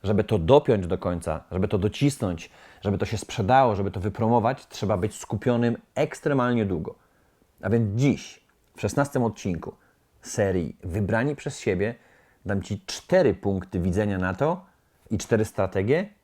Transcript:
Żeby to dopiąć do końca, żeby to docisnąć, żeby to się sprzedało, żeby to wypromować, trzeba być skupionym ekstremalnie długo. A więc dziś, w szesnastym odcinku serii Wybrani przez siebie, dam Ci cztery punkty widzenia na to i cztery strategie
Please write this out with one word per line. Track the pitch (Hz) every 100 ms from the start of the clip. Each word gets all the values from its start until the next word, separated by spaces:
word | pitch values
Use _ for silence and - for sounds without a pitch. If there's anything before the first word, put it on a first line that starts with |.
Żeby | 95 104
to | 104 107
dopiąć | 80 143 147 107 90
do | 90
końca, | 92 87 82 78 -
żeby | 90 98
to | 104
docisnąć, | 101 - 143 139 101 85 - - - -
żeby | 101 101
to | 107
się | 110
sprzedało, | - - 98 131 131
żeby | 98 98
to | 98
wypromować, | 98 101 113 120 110 135 -
trzeba | - 101 104
być | 104
skupionym | - - 110 - 120 120 117 _
ekstremalnie | - 120 - 156 139 123 120
długo. | 101 87 - - _ _ _ _ _ _
A | 98
więc | 117 110 104
dziś, | 139 71 - - _ _ _ -
w |
szesnastym | 104 - 139 131
odcinku | 117 107 104 82 - - _ _ _ _
serii | - - 101 92 76 -
Wybrani | 95 87 101 110 131 143
przez | - -
siebie, | - 92 101 120 _ _ _ _ 98
dam | 101
Ci | 95 104 -
cztery | - - 185 147
punkty | 92 104 95 90 95
widzenia | 90 90 107 95
na | 92
to | 92 147 180 - _ _ _ -
i | 107
cztery | - 110
strategie | 110 - 95 98 101 151 202 _